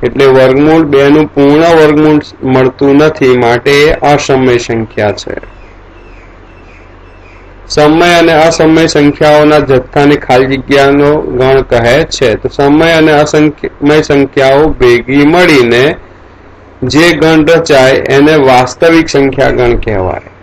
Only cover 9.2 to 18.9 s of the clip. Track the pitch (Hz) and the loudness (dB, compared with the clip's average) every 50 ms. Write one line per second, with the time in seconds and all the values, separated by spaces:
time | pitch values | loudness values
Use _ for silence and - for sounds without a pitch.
9.2 | 156 151 151 151 151 151 151 151 143 131 135 127 127 - - 151 143 143 147 143 | 0 2 2 2 2 2 2 0 0 0 -2 -2 -2 -2 -4 -2 0 0 0 -2
10.2 | - - 131 127 135 135 135 135 127 - 139 139 139 139 143 143 143 143 147 156 | -2 -2 0 0 0 0 -4 -8 -4 -2 0 0 2 2 2 2 0 0 0 -2
11.2 | - - - 123 131 131 135 135 123 - 127 120 117 117 123 143 165 165 - - | -4 -6 -4 -2 0 0 0 0 0 0 -2 -2 0 0 0 0 -2 -4 -4 -4
12.2 | 139 120 107 101 - 127 - - 143 143 143 156 160 165 165 160 156 156 151 143 | -2 -2 -2 -4 -6 -10 -4 -2 0 0 2 2 2 0 0 2 2 2 2 2
13.2 | 151 151 - 156 151 151 147 - - - - - - 143 151 156 151 - 147 139 | 0 0 0 0 0 -2 -2 -6 -12 -14 -12 -4 -2 0 0 0 0 0 0 -2
14.2 | 139 135 - 143 135 131 135 139 151 156 143 - 127 123 120 120 113 120 131 143 | -2 -2 -2 -2 0 2 2 2 0 0 -2 0 0 0 0 0 -2 -2 0 0
15.2 | 143 147 160 175 180 175 156 135 123 117 117 120 127 151 175 - - - - - | 2 2 2 2 2 2 2 2 2 2 0 0 0 0 -2 -6 -12 -20 -20 -20
16.2 | - - - - - - - - - - - - - 127 120 143 165 175 165 147 | -20 -20 -20 -20 -20 -20 -20 -20 -20 -20 -14 -10 -10 -4 0 0 0 0 0 0
17.2 | 151 160 160 156 151 147 165 160 - - 147 135 127 131 135 - - - 131 135 | 0 0 2 0 2 2 0 0 0 0 0 2 2 2 0 -2 -2 -2 0 0
18.2 | 143 151 160 156 139 131 127 123 127 127 - - - 170 | 2 2 2 2 2 2 2 2 0 -2 -4 -2 0 2